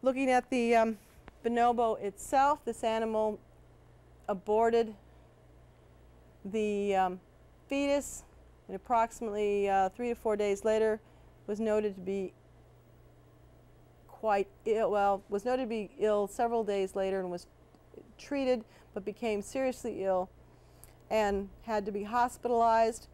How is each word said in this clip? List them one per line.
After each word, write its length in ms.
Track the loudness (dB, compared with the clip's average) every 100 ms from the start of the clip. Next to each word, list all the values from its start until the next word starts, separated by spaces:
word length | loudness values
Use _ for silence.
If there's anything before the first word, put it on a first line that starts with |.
Looking 280 | 0 2 4
at 180 | 2 2
the, 260 | 0 4 4
um, 220 | 4 0 -12 -20 -20 -6
bonobo 560 | -2 2 4 4 0 0
itself, 640 | -4 -8 0 2 4 2
this 200 | -4 -4
animal 560 | -2 -2 -2 0 -2 -4 -14 -20 -20 -20 -20 -20 -20 -18 -8
aborted 680 | -8 0 2 4 2 0 -6 -20 -20 -20 -20 -20 -20 -20 -20 -20 -20 -20 -20 -20 -16
the, 500 | -6 -2 0 0 0
um, 260 | 2 0 -2 -14 -20 -20 -20 -6
fetus, 540 | -2 0 0 -2 -14 -18 -20 -20 -20 -14
and 80 | -14
approximately, 920 | -2 0 0 -2 -6 -2 0 0 0
uh, 200 | 2 0
three 220 | -2 -6
to 40 |
four 220 | -2 -2 0
days 280 | 0 0
later 360 | 0 2 2 0 -6 -20 -20 -20 -10
was 100 | -4
noted 380 | 0 0 0 -6
to 40 |
be 320 | -6 -4 -4 -10 -20 -20 -20 -20 -20 -20 -20 -20 -20 -20 -20 -20 -20 -20 -20 -20 -20
quite 400 | -6 0 0 0 -6
ill, 280 | -2 0 2
well, 300 | 2 2 0 -2
was 160 | -6
noted 200 | -2 -2
to 40 | -2
be 220 | -4 -6 -2
ill 300 | 0 2 -2
several 340 | -2 0 0
days 320 | -2 -2 -2
later 240 | -2 -2 -2
and 140 | -4
was 160 | -8 -12 -20 -20 -20 -20 -20 -20 -20
treated, 480 | -6 -2 0 0 -2 -20 -14
but 100 | -10
became 380 | -10 -6 -4 -4
seriously 640 | -4 -2 -2 -4 -8 -4
ill 260 | 0 0 -2 -10 -20 -20 -20 -20 -20 -20 -4
and 380 | 0 0 -2 -4 -14
had 220 | -4 -4
to 60 | -2
be 140 | -6
hospitalized. 1040 | -4 0 0 -2 0 4 4 4 2 0 -14